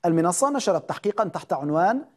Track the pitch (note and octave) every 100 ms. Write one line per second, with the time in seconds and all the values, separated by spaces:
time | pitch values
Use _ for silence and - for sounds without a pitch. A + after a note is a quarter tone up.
0 | F3 E3 E3+ F3 C#4 C#4+ G#3 E3 - D#3
1 | G3+ G3+ G3+ D#3 - D#3 D3 D#3 F#3 B3+
2 | -